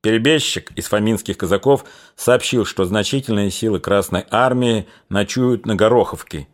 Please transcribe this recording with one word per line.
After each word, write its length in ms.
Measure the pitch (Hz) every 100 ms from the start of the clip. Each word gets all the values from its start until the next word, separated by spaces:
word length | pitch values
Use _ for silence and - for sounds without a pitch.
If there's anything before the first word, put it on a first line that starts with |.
Перебежчик 680 | 107 113 123 156 - - -
из 160 | - -
фоминских 480 | 107 107 104 - 95
казаков 460 | 90 98 135 139 - - -
сообщил, 500 | - - 120 - 123
что 200 | 98 -
значительные 680 | 92 104 101 139 131 107 101
силы 300 | - 113 95
Красной 440 | - 101 95 90 -
Армии 560 | 113 127 127 120 110 92 - _
ночуют 580 | 98 101 131 127 117 113
на 80 |
Гороховке 720 | 98 110 123 98 87 - 76 67